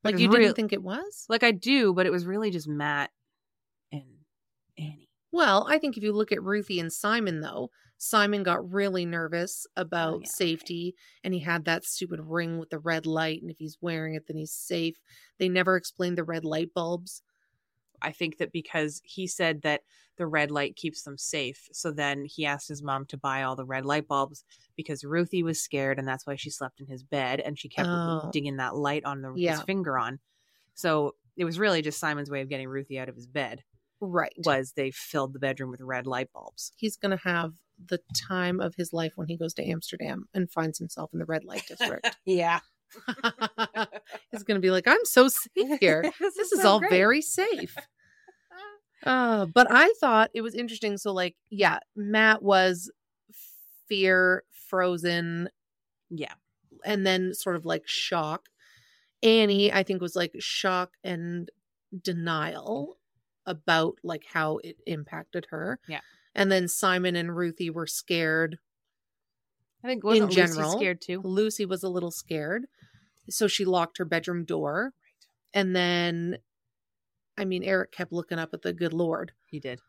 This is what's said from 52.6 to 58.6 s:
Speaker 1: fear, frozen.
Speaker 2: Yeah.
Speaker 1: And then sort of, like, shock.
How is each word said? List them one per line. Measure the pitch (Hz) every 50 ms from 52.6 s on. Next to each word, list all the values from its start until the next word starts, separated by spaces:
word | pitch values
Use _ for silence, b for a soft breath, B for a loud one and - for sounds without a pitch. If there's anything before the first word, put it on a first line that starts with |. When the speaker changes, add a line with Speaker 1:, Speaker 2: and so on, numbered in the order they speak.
| 185 185 180 175 180 - - _ _ _ _ _ _ _ - - - - - - - - - - _ -
Speaker 1:
fear, | 214 196 190 190 185 185 185 180 185 - _ _ _ - - -
frozen. | - 185 185 180 175 170 170 175 170 170 170 170 170 170 175 - _ _ _ _ _ _ _ _ _ _ _ _
Speaker 2:
Yeah. | 180 156 143 - - _ _ _ _ _ _ _ - - -
Speaker 1:
And | - 208 202 190
then | 190 185 185 185 185
sort | - - - 196 175
of, | 165 160
like, | 165 165 160 _ -
shock. | - - - - 185 170 156 151 160 180 _ _ _ b